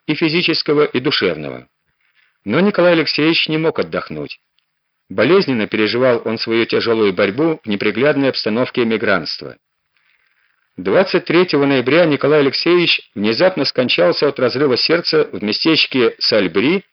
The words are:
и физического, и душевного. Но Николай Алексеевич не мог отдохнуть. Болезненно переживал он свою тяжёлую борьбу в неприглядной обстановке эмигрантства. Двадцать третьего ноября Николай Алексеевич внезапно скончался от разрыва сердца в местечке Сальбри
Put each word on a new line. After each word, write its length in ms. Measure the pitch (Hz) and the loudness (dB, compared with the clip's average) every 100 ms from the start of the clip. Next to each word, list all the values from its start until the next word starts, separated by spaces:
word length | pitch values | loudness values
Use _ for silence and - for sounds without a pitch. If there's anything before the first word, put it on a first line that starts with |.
| - | -6
и 80 | |
физического, 720 | 151 165 170 180 151 - 147 | -2 0 0 0 -2 0 0
и 160 | 147 131 | 0 0
душевного. 680 | 139 - 92 78 71 62 64 _ _ _ _ _ _ _ 98 | -2 0 -2 -2 -8 -12 -16 _ _ _ _ _ _ _ -4
Но 140 | 131 | 0
Николай 320 | 202 202 175 | 2 4 4
Алексеевич 540 | 165 143 - 156 160 - | 2 0 0 0 0 -2
не 100 | 156 | -2
мог 200 | 160 - | -2 -2
отдохнуть. 640 | 87 90 - 76 71 - _ _ _ _ _ _ _ | -4 -6 -8 -10 -12 -14 _ _ _ _ _ _ _
Болезненно 560 | 95 120 190 180 123 101 | -2 2 2 2 -2 -2
переживал 560 | 107 107 117 131 117 | 0 0 2 2 0
он 140 | 113 113 | -2 -6
свою 260 | - 113 | -2 0
тяжёлую 480 | 113 117 113 113 104 | 0 0 0 2 0
борьбу 480 | 90 98 110 160 156 | 2 0 0 -2 -2
в 60 | - | -4
неприглядной 640 | 101 107 104 143 139 135 | -2 -2 0 0 2 0
обстановке 540 | - 110 107 127 - | -2 -2 -2 -2 -2
эмигрантства. 760 | 113 110 110 95 73 - 71 60 _ _ _ _ _ _ _ _ _ _ _ - | 0 0 0 0 -2 -10 -14 -16 _ _ _ _ _ _ _ _ _ _ _ -8
Двадцать 480 | 92 127 - 180 - | 0 2 2 0 0
третьего 400 | 160 180 147 139 | 2 2 2 2
ноября 400 | 135 123 156 175 | 0 2 2 2
Николай 340 | 139 135 151 | 2 2 2
Алексеевич 680 | 139 - 170 175 165 - - | 2 0 0 2 2 -2 -6
внезапно 520 | - 107 113 180 185 135 | -4 -2 2 0 0 -2
скончался 640 | - 123 - 175 156 147 | -2 0 2 0 2 -2
от 120 | - | 0
разрыва 380 | 123 123 147 120 | -2 0 0 0
сердца 500 | - 165 165 156 - | 0 0 0 -2 -2
в 120 | 98 | -4
местечке 720 | 101 107 160 156 - 131 113 - | -6 -2 0 0 0 0 0 0
Сальбри 680 | - 110 92 90 123 190 - | 0 0 0 0 0 -2 -4